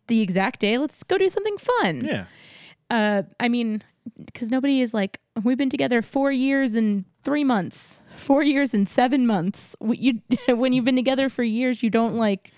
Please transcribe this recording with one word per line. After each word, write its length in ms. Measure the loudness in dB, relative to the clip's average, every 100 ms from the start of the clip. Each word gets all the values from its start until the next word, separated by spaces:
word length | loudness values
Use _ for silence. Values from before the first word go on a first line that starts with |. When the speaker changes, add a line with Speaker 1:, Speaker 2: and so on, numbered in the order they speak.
| -2
Speaker 1:
the 140 | 0
exact 380 | 2 0 -2 -2
day. 180 | 0 0
Let's 240 | -2 -6
go 160 | -2 0
do 100 | 0
something 300 | 0 -4 -4
fun." 460 | -2 0 0 -2
Speaker 2:
Yeah. 200 | -4 -6 -8 -16 -20 -20 -20 _ -4
Speaker 1:
Uh, 320 | 0 2 0 -4 -4
I 100 | -2
mean, 340 | 0 -2 -6 -10 _ -20 -18 -18
'cause 160 | -10 -4
nobody 300 | 0 2 2
is 140 | 2
like, 260 | 0 -4 -6 _ -2
"We've 160 | 0 0
been 100 | 0
together 300 | 0 0 0
four 320 | 0 0 0
years 420 | 2 2 2 2
and 300 | 2 0 0 -6 _
three 200 | -2 0
months, 540 | 2 0 -2 -10 -20 -20 -20 -6
four 260 | 2 4
years 300 | 4 2 2
and 160 | 0 2
seven 380 | 2 2 2 2
months." 500 | 2 0 -6 -14 -6
W-, 380 | -4 0 0 -2 -2 0 2
you, 60 |
<laughs> 0 | 2
when 160 | 2
you've 140 | 2 2
been 100 | 2
together 320 | 2 0 0
for 140 | -2
years, 400 | -2 0 0 0
you 80 | 0
don't, 240 | 0 0
like, 380 | 0 0 -2 -6